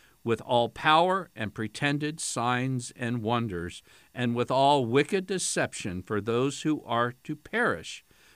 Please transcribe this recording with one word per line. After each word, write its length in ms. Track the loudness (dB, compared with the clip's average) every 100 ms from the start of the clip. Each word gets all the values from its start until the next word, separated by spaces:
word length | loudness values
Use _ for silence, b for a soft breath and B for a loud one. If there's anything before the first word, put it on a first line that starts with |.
| b b
with 180 | -2 -2
all 260 | 2 2 2
power 640 | 0 4 6 6 2 -2
and 200 | -6 -6
pretended 680 | -4 -6 -2 -2 0 -2 -6
signs 720 | -6 -2 0 0 0 -2 -6 -6
and 260 | -4 -2
wonders, 640 | 0 0 -2 -4 -6 -10 -20 b b
and 220 | -4 0 0
with 160 | 2
all 340 | 4 6 6 4
wicked 400 | 2 2 0 -2
deception 760 | -4 -2 -2 -2 -4 -6 -6
for 180 | -4 -4
those 440 | 0 0 0 -2
who 200 | -2 -2
are 300 | -2 0 0 -2
to 120 | -10 -12
perish, 680 | -6 -2 0 -2 -6 -16 _ b b